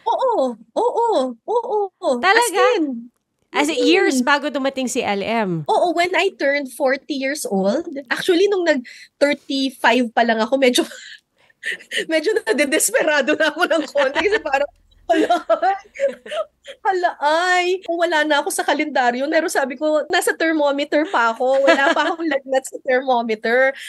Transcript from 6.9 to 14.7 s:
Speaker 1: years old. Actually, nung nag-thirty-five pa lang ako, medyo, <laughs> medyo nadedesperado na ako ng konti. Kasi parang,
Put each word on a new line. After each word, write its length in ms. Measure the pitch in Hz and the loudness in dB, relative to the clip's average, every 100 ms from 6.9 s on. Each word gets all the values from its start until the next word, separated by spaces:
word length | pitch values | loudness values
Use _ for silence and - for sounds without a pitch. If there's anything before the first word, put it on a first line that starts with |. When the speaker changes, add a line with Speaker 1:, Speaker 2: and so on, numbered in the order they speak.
| 277 - | -2 -4
Speaker 1:
years 320 | 277 269 294 - | -6 -4 -4 -4
old. 400 | 196 190 269 339 277 277 | 0 0 0 -4 -8 -6
Actually, 400 | 302 - 339 403 | -4 0 2 2
nung 160 | 392 339 | 2 0
nag-thirty-five 1400 | 294 - - - - 285 294 - 269 269 - - 247 233 233 | 0 -2 -16 -12 -2 0 0 -4 -4 -4 0 2 2 0 0
pa 80 | 233 | 0
lang 160 | 220 | 0
ako, 160 | 226 269 | 0 2
medyo, 240 | 254 247 | 2 2
<laughs> 1300 | - - - - _ _ _ _ - - - - - | -2 -6 -18 -20 _ _ _ _ -10 -10 -8 -8 -2
medyo 220 | 320 311 427 | -2 0 -2
nadedesperado 960 | - 277 294 311 - 480 311 294 269 302 | 0 0 0 0 0 0 2 2 2 0
na 160 | 311 | 0
ako 160 | 302 349 | 0 0
ng 140 | 320 277 | 0 0
konti. 400 | 285 269 285 403 | -2 0 0 0
Kasi 80 | 392 | 0
parang, 280 | 311 277 285 | 0 -2 -2